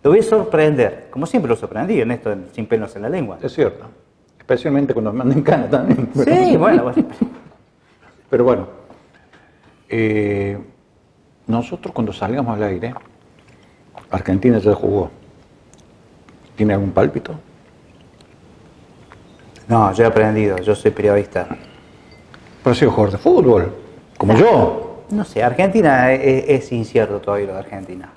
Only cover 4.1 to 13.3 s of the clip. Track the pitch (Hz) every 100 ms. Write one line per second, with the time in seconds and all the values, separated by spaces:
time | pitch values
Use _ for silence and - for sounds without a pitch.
4.1 | _ _ _ - 127 160 139 135 117 107
5.1 | 113 127 139 156 131 120 139 123 - 120
6.1 | 147 139 349 359 262 175 349 - 123 -
7.1 | - - - - _ _ _ _ _ _
8.1 | _ _ 120 123 107 92 - - - _
9.1 | _ _ _ _ _ _ _ _ 113 110
10.1 | 107 104 101 101 101 - _ _ _ _
11.1 | _ _ _ - 117 123 175 - - 107
12.1 | 98 110 131 117 107 104 90 117 131 -
13.1 | _ _